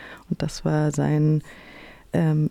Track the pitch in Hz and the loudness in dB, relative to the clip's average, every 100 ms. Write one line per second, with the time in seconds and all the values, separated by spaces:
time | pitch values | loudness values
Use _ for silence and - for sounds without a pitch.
0 | - - - - 156 - 160 151 151 143 | -16 -12 -8 -4 -4 -4 0 2 0 0
1 | 143 151 151 156 - - - - - - | 0 2 2 2 -2 -16 -20 -20 -20 -20
2 | - - 160 151 151 | -4 0 2 2 0